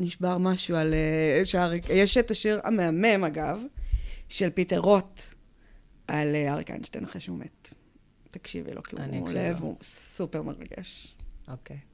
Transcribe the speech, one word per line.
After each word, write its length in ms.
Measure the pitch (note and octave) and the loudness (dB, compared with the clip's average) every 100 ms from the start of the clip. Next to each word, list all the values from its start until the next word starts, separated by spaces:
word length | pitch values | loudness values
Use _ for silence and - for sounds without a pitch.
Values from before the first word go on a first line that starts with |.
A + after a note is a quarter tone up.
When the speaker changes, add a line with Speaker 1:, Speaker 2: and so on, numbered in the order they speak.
Speaker 1:
נשבר 360 | F3 - F3+ F3+ | -2 0 0 2
משהו 380 | F#3 F#3 - E3+ | 2 2 0 2
על, 180 | D#3 | 2
אה, 520 | D#3 D#3 D#3+ D#3 C#3 F#3+ | 2 2 2 4 4 4
שאריק, 400 | F3+ F3 E3+ - | 2 2 0 2
יש 280 | F#3 G3 B3+ | 4 6 6
את 140 | A#3+ | 4
השיר 280 | G#3+ G#3+ G#3+ | 0 0 0
המהמם, 600 | - A3 E3+ D#3+ A3+ G3 | 2 2 2 4 4 4
אגב, 380 | E3 D3+ D3+ G#3 C4 - - - - - - | 2 0 -2 -4 -8 -8 0 0 0 -10 -10
של 200 | - F3+ | -2 0
פיטר 300 | - F3+ E3+ | 2 2 4
רוט, 420 | F3+ G3 F#3+ - - - - _ - - - - - | 6 6 4 -10 -18 -20 -20 _ -20 -20 -20 -16 -4
על, 280 | D3 D3 D3+ | 0 2 2
אה, 180 | C#3+ | 0
אריק 180 | C#3+ - | -2 -6
איינשטיין 320 | - - - D3+ | -10 -10 -10 -10
אחרי 160 | F3+ | -10
שהוא 160 | F#3 F3 | -10 -10
מת. 360 | - - - - _ _ _ _ - | -12 -16 -20 -20 _ _ _ _ -20
תקשיבי 420 | F3+ - - - | -16 -12 -10 -10
לו, 100 | - | -12
כי 120 | - - | -12 -10
Speaker 2:
אני 200 | C#3 - | -6 -6
Speaker 1:
הוא 80 | E3+ | -4
Speaker 2:
אקשיב 100 | F3+ | -2
Speaker 1:
עולה 120 | F3 | -2
Speaker 2:
לו. 60 | E3+ | -2
Speaker 1:
והוא 180 | D#3 - | -6 -6
סופר 580 | - - - - E3+ D#3 | -8 -8 -8 -8 -6 -6
מרגש. 760 | D#3 C#3+ - - F3+ - - - - - - | -8 -10 -12 -14 -14 -16 -18 -16 -16 -14 -14
Speaker 2:
אוקיי. 260 | B2+ - C#3 - | -16 -14 -16 -16